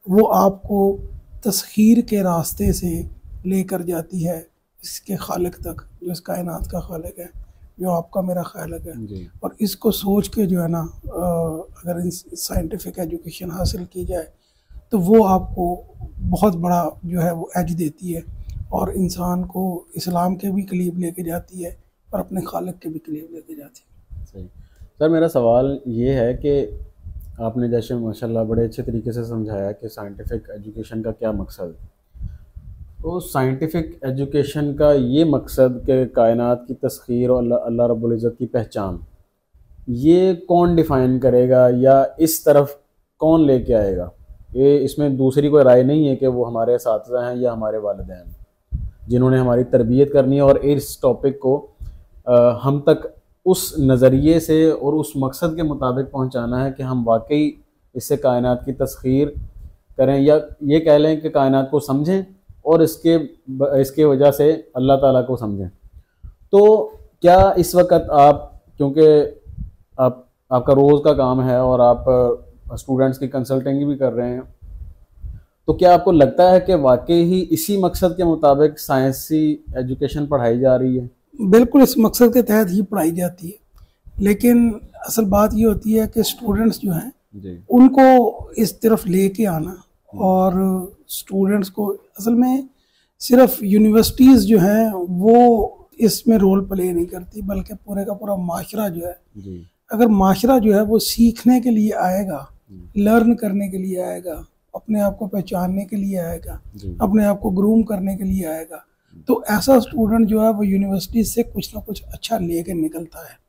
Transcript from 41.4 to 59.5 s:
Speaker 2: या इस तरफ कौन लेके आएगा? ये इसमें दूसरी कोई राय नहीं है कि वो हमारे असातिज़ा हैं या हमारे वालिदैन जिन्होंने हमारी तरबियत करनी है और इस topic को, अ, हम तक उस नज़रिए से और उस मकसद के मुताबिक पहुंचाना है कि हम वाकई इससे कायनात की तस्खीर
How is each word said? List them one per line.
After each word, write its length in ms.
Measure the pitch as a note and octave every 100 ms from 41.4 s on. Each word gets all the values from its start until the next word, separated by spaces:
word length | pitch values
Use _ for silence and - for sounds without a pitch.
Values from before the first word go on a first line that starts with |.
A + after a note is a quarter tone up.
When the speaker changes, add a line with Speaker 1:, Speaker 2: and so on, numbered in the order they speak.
| B2+ B2+ B2
Speaker 2:
या 220 | B2 C3 C3+ C3+ -
इस 240 | D#3+ -
तरफ 340 | - C#3+ C#3 - _ _ _ _
कौन 260 | D#3 E3 D3
लेके 260 | C3 A2+
आएगा? 380 | A2+ G2+ F2+ F2 _ - - -
ये 240 | B2 C#3 C#3+
इसमें 380 | C#3 - D3 C3
दूसरी 320 | C3 C3+ C#3+
कोई 160 | D3
राय 180 | B2+ B2
नहीं 220 | B2+ D3+ D3
है 80 | C3
कि 100 | C3
वो 160 | B2
हमारे 300 | A#2 A#2 A2+
असातिज़ा 520 | B2 B2 G#2+ A#2+ B2 A#2+
हैं 80 | B2
या 160 | B2
हमारे 260 | A2+ A2 A2
वालिदैन 560 | G#2 G2 F2+ F2+ F2 - - _ _ - - - -
जिन्होंने 300 | B2 B2+ C3
हमारी 260 | C3 A#2+ B2
तरबियत 460 | B2+ A2+ B2 C#3
करनी 240 | C#3+ C3 C#3
है 60 |
और 160 | C#3 C3 C#3
इस 320 | C#3+ C#3 -
topic 360 | C3+ A2+ C#3 C3+
को, 180 | C3 C#3+ - _ - - _ - -
अ, 300 | B2 A#2+ A2
हम 180 | C3 C#3+
तक 320 | C#3+ D#3 - - _ _ F#3
उस 280 | F#3 - -
नज़रिए 580 | C3+ B2+ C3 C3+ D3 E3
से 140 | E3 D#3+ D#3+
और 240 | - C#3
उस 180 | D#3 D3 C#3
मकसद 380 | C3 C3 E3+ D#3+
के 60 |
मुताबिक 440 | D#3 C#3+ B2+ B2 C3+
पहुंचाना 560 | C3+ C3 B2+ A#2 B2
है 80 | C3+
कि 100 | C3
हम 220 | C3 B2+
वाकई 380 | A#2 A2+ A2 D3 D3+ - _ _ _
इससे 220 | B2 - C#3
कायनात 460 | C3 B2 B2 B2 -
की 60 |
तस्खीर 560 | B2+ C3+ - C3 C3 D3 - -